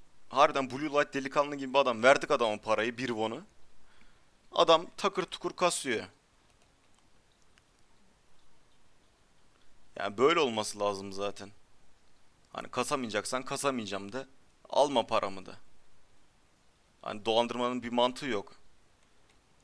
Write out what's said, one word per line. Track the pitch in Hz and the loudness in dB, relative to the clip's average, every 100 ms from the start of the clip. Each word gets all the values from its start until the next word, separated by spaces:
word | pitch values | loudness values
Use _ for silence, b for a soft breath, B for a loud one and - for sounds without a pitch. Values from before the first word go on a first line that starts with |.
| - - - | -20 -20 -6
harbiden | 127 151 143 131 | 4 4 4 -2
Blue | 131 151 143 | -4 -2 0
Light | 143 | 0
delikanlı | 139 135 151 143 143 | -2 -2 0 0 -2
gibi | 135 | 0
bir | 135 | 2
adam. | 127 113 | 4 6
Verdik | 123 143 156 | 8 6 6
adama | 143 117 107 | 2 2 0
parayı, | 110 107 113 120 | 0 2 2 -2
bir | 127 | -4
won'u. | 113 110 123 202 - - - - b b b b _ - | -2 -2 -4 -12 -18 -16 -14 -16 b b b b _ -8
Adam | - 165 165 175 - | 2 6 6 4 -4
takır | 202 190 | -2 -2
tukur | 175 - 175 - | -6 -6 -8 0
kasıyor. | 180 - 139 107 98 _ _ _ _ _ _ _ _ _ _ - _ _ - _ _ _ - - - _ _ - - - - - - - _ _ _ _ - _ - - - - | 0 0 -2 -4 -4 _ _ _ _ _ _ _ _ _ _ -20 _ _ -20 _ _ _ -20 -20 -20 _ _ -20 -20 -20 -20 -20 -20 -20 _ _ _ _ -20 _ -20 -20 -16 -8
Yani | 98 104 | -6 4
böyle | 135 170 | 4 6
olması | 139 110 104 104 | 2 0 -4 -2
lazım | 104 98 98 | -2 -2 -6
zaten. | 98 101 98 104 - - - - - - - - _ _ | -6 -6 -6 -14 -18 -20 -20 -20 -20 -20 -20 -20 _ _
Hani | - - | -12 -8
"Kasamayacaksan | - 120 147 120 104 98 127 | -4 -2 -2 -2 -4 -2 -4
kasamayacağım." | 131 135 143 127 104 98 101 | -4 -4 -2 -2 -4 -6 -6
de. | 123 135 - - _ - | -10 -10 -16 -20 _ -2
Alma | - 147 131 110 | 2 4 2 0
paramı | 110 98 95 92 | 0 -2 -6 -12
da. | - - - - - - - - _ _ _ _ _ _ _ | -16 -16 -18 -18 -20 -20 -20 -20 _ _ _ _ _ _ _
Hani | - 104 | -10 -6
dolandırmanın | 104 110 120 120 123 127 | 0 2 2 0 -2 -2
bir | 117 | -4
mantığı | 120 123 127 143 | 2 2 2 -4
yok. | 104 - - - - _ _ _ - - _ _ _ | -4 -6 -16 -20 -20 _ _ _ -20 -20 _ _ _